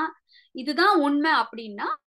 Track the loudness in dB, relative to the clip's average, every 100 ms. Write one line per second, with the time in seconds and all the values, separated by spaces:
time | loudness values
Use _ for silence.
0 | -4 -8 _ _ _ -10 -6 2 4 4
1 | 2 2 2 2 0 -6 -14 -8 -8 -8
2 | _